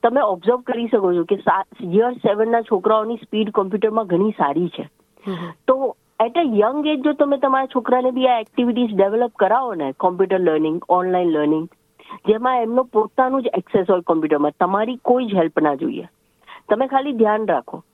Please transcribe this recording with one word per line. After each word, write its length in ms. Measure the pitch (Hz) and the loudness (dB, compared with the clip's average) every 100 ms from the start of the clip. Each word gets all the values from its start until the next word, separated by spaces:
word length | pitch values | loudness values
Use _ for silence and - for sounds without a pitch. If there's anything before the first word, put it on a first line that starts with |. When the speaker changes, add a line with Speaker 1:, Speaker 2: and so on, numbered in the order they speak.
Speaker 1:
તમે 180 | 233 247 | 2 2
ઓબ્ઝર્વ 360 | 220 185 180 247 | 0 0 0 -2
કરી 300 | 247 233 233 | -2 -4 0
શકો 280 | 220 190 | 0 2
છો 100 | 175 | 0
કે 120 | 170 202 | 0 -2
સા-, 280 | 202 190 - - | 0 -2 -4 -10
યર 300 | 180 185 233 | -2 2 0
સેવનના 500 | 247 233 208 220 233 | 0 -2 0 0 0
છોકરાઓની 540 | 220 208 196 220 214 233 | 0 -2 2 0 0 -8
સ્પીડ 340 | - 214 220 | -6 -4 -2
કોમ્પ્યુટરમાં 560 | 214 190 202 220 214 208 | -2 -2 0 0 -2 -2
ઘણી 240 | 175 208 | 0 0
સારી 380 | 208 147 143 175 | 0 -2 0 -4
છે. 220 | - 156 _ _ _ - | -6 -14 _ _ _ -10
Speaker 2:
હમ 60 | |
હમ. 180 | 180 170 160 - | -10 -10 -8 -2
Speaker 1:
તો 280 | 262 269 - _ _ | 0 -2 -6 _ _
at 100 | 226 285 | -2 0
a 100 | 320 | 0
young 380 | 214 208 285 302 | 2 2 0 -2
age 100 | 302 | 0
જો 160 | 294 | -2
તમે 240 | 294 285 277 | 0 0 0
તમારા 300 | 277 269 262 | 0 0 0
છોકરાને 440 | 262 226 247 254 | -4 0 0 0
બી 160 | 254 254 | 0 0
આ 140 | 240 | 0
એક્ટિવિટીઝ 500 | 220 - 240 233 240 196 | -2 -2 0 0 -2 2
ડેવલપ 360 | 196 220 240 | 2 2 -2
કરાવો 420 | - 196 226 254 | 0 2 2 0
ને, 180 | 185 139 | -4 -6
કોમ્પ્યુટર 480 | 131 185 180 190 185 | -2 -2 0 0 2
લર્નિંગ, 420 | 175 156 156 165 - | 2 2 0 -4 0
ઓનલાઈન 400 | 180 185 180 180 | 0 2 0 0
લર્નિંગ, 400 | 151 151 156 170 _ _ _ - - - | 0 0 0 -4 _ _ _ -20 -10 -2
જેમાં 340 | 220 254 254 | 0 2 0
એમનો 200 | 226 240 | 0 0
પોતાનું 600 | 254 214 214 - 254 269 | 0 0 0 0 0 0
જ 40 | 240 | -2
એક્સેસ 400 | - - 208 185 | -4 -2 -2 2
હોય 100 | 185 | 0
કોમ્પ્યુટરમાં, 520 | 170 165 156 151 147 - | 2 0 2 0 0 0
તમારી 380 | 180 196 226 254 | -2 0 -2 -4
કોઈ 220 | - 247 240 | 0 0 2
જ 80 | |
હેલ્પ 260 | 196 165 160 | 0 0 0
ના 140 | 156 | 0
જોઈએ, 340 | 139 - - 175 _ _ _ _ - - | 0 -4 -6 -14 _ _ _ _ -20 -4
તમે 180 | 208 262 | -2 2
ખાલી 260 | 269 277 | 0 -2
ધ્યાન 340 | 240 220 214 214 | 2 2 2 0
રાખો 380 | 151 - 170 _ | -2 -4 -16 _